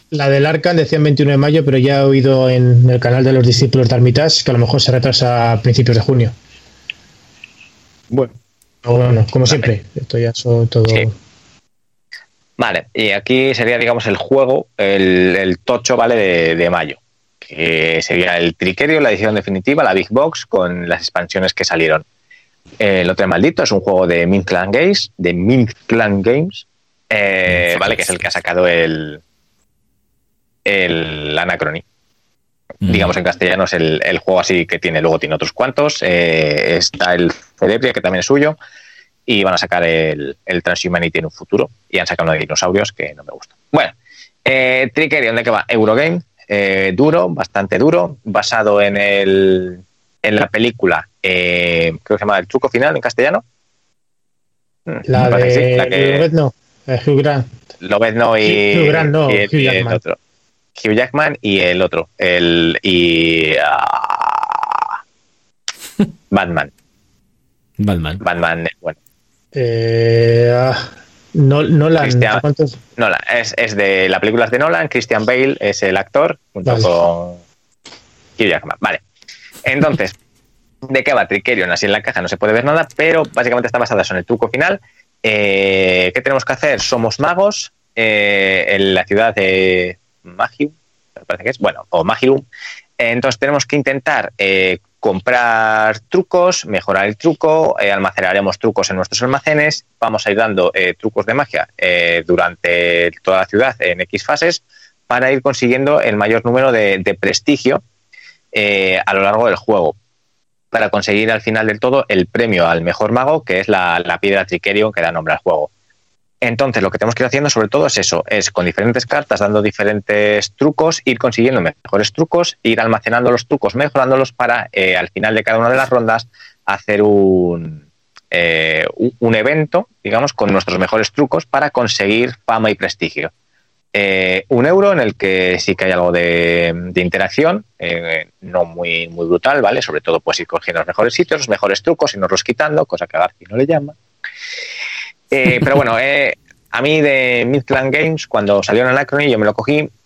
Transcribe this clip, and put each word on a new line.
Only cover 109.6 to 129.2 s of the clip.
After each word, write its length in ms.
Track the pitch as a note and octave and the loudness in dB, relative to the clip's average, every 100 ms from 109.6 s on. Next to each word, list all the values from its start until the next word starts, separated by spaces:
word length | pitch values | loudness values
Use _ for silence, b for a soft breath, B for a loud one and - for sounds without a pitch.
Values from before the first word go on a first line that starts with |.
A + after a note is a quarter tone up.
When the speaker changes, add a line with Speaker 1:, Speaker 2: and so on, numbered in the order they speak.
| - G#2 D#2+ - _ _ _ _ _ _ _ | 0 0 0 -4 _ _ _ _ _ _ _
Speaker 2:
para 200 | A2+ G#2+ | -2 -2
conseguir 420 | G#2 F#2+ G#2 A2 | -2 0 0 0
al 100 | A2 | -2
final 240 | A2+ A2 A2 | -2 -2 0
del 140 | G#2+ | -2
todo 260 | B2+ C3+ - | 0 0 0
el 200 | G2 F2 | 0 0
premio 400 | - A#2 F#2 E2 | -2 0 2 2
al 140 | E2+ | 0
mejor 300 | E2+ E2 G#2+ | -2 -2 0
mago, 320 | A#2+ C3+ D#3 | 0 0 -2
que 160 | - F#2 | -2 -2
es 80 | G2 | 0
la, 320 | G2 F2 E2+ F2 | 0 0 -2 -2
la 140 | F2 | -2
piedra 260 | G2 G2 F#2 | 0 0 0
Trickerion 460 | F2+ G2+ G2+ A2 | -4 -2 0 0
que 80 | G#2 | 0
da 100 | E2 | -2
nombre 220 | E2 D#2 | -2 -4
al 60 | D2+ | -2
juego. 320 | F#2 D#2 D2+ _ _ _ _ _ _ - | -2 -2 -4 _ _ _ _ _ _ -6
Entonces, 380 | A#2+ A#2 C3+ A2+ | -4 -2 -2 0
lo 80 | F#2+ | -2
que 80 | - | -2
tenemos 160 | G#2+ | -2
que 80 | A#2 | 0
ir 60 | B2+ | -2
haciendo 240 | C#3 D3 | 0 0
sobre 160 | A2+ G#2+ | 0 0
todo 180 | C#3+ D3+ | 2 0
es 120 | G#2 | 0
eso, 240 | F#2 E2 - | -2 -2 -2
es 220 | G#2+ - | -2 -2
con 160 | - F2+ | -2 -2
diferentes 400 | - A2 B2 B2 | 0 0 0 -2
cartas, 360 | C#3+ C#3+ G2 | -4 -2 -2
dando 200 | G#2 G#2+ | 0 2
diferentes 920 | G#2 - G#2 G#2 - G#2 G#2 G#2 - | 0 0 -2 -2 -2 0 2 0 -2
trucos, 460 | - D3+ - D#3+ D#3+ - | 0 0 2 0 0 -2
ir 140 | B2 | -2
consiguiendo 420 | B2+ A2+ A#2+ B2+ | -2 2 2 2
mejores 520 | D#2+ - - G2 G2+ | -2 -6 -4 -2 -2
trucos, 440 | - D#3+ E3+ E3+ - | -2 0 0 0 -2
ir 160 | A#2 A2+ | -2 0
almacenando 480 | A2+ G#2+ A2 A#2 B2 | 0 0 0 2 2
los 160 | A#2+ A#2+ | 0 0
trucos, 280 | D3 G2+ A2+ | -2 -2 -2
mejorándolos 560 | C#3+ C3+ B2+ C3+ C3 | -2 0 2 2 0
para, 360 | - A#2+ A#2+ F#2+ | -2 0 0 -2
eh, 260 | G2 F#2+ F2+ | -2 0 0
al 120 | E2+ | -2
final 260 | F#2+ G#2+ A2 | -4 -2 0
de 80 | |
cada 160 | A2 A2+ | 0 0
una 100 | A#2 | 2
de 80 | C3 | 2
las 120 | C3 | 2
rondas 380 | B2 A2+ A2+ - b b b - | 0 2 -2 -4 b b b -6
hacer 380 | G2 - G#2 | -4 0 2
un, 880 | G#2 G2+ F#2+ F#2 F2 E2+ D#2+ D2+ _ _ _ _ - | 4 4 4 4 0 -4 -8 -14 _ _ _ _ -4
eh, 560 | F2 E2+ D#2+ D#2+ D#2 E2 - | 0 2 2 0 0 -2 -2
un, 180 | A#2+ | -4
un 160 | B2 | 0